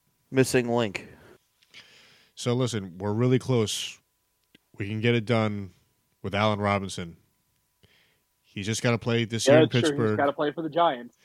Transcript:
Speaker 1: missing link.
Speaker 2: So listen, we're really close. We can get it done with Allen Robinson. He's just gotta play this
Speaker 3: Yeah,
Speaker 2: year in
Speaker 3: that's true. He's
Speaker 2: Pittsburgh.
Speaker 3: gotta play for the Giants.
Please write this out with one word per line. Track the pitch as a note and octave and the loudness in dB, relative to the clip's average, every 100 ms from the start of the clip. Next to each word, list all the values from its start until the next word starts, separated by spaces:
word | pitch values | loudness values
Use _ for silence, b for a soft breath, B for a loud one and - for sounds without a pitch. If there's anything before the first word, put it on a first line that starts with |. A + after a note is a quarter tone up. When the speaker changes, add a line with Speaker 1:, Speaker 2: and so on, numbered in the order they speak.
| _ _ - | _ _ -4
Speaker 1:
missing | C3 B2+ B2+ A#2+ | 0 2 2 2
link. | A#2+ A2 F#2 - b b b _ _ _ b b b b b b | 0 0 -4 -14 b b b _ _ _ b b b b b b
Speaker 2:
So | - B2 | -8 -2
listen, | A#2+ B2 A2 F#2+ F2 | 0 0 -4 -8 -8
we're | G2+ | -4
really | G#2+ B2 B2+ | 0 4 2
close. | - B2 G#2+ - - - _ _ _ _ _ _ _ - | 2 0 0 -4 -8 -14 _ _ _ _ _ _ _ -10
We | G2+ | -6
can | A2 | -2
get | A#2 | 2
it | A#2+ G#2 | 2 2
done | A#2 A2 G#2 F#2+ _ _ _ _ _ | 0 0 -4 -10 _ _ _ _ _
with | G2 | -6
Allen | G2 G#2+ G#2 | 0 0 0
Robinson. | G2+ G2+ F#2+ - E2+ E2 _ _ _ _ _ _ _ _ _ _ _ _ | 0 0 -2 -10 -12 -14 _ _ _ _ _ _ _ _ _ _ _ _
He's | _ - G2 | _ -8 -4
just | A2+ | -2
gotta | B2 A#2 | 0 0
play | A#2+ A#2 A2+ | 0 -2 -2
this | A2+ - | -2 6
Speaker 3:
Yeah, | |
Speaker 2:
year | D3+ | 6
in | D#3 | 6
Speaker 3:
that's | |
true. | B2+ | 2
He's | A#2 | 0
Speaker 2:
Pittsburgh. | - A2+ G#2+ | 0 0 2
Speaker 3:
gotta | C#3+ | 0
play | C#3 D3 | 0 -4
for | D3 | -4
the | D#3+ | -4
Giants. | D3 E3+ B2+ A#2+ _ | 0 0 0 -10 _